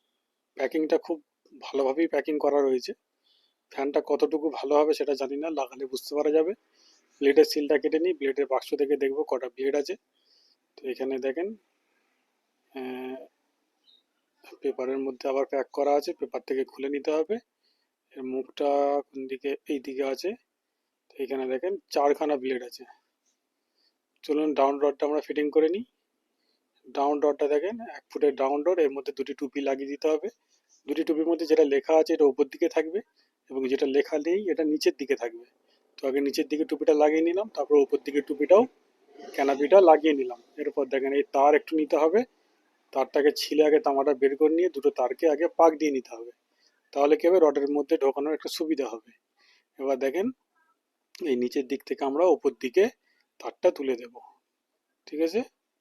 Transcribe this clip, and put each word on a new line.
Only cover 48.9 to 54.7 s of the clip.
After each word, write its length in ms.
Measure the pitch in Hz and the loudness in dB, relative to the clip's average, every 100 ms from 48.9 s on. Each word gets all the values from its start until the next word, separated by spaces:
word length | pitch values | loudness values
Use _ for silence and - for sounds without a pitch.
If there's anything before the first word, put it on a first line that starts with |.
হবে। 200 | 113 - _ _ _ _ _ _ - | -10 -16 _ _ _ _ _ _ -8
এবার 180 | 135 135 | -4 -2
দেখেন 220 | 135 156 233 - _ _ _ _ _ _ _ - 165 | -2 -2 -4 -6 _ _ _ _ _ _ _ -10 -4
এই 60 | 123 | -2
নিচের 220 | 123 143 127 | -2 -4 -6
দিক 100 | 135 - | -8 -8
থেকে 140 | 135 139 | -6 -4
আমরা 140 | 143 180 143 | 2 2 2
উপর 140 | 139 123 | 0 -4
দিকে 200 | 127 185 226 - _ _ _ - | -2 2 2 0 _ _ _ -14
তারটা 280 | - - 180 170 | -14 -2 0 0
তুলে 160 | 135 117 | -2 -6
দেব, 140 | 101 120 - _ _ _ _ | -8 -20 -20 _ _ _ _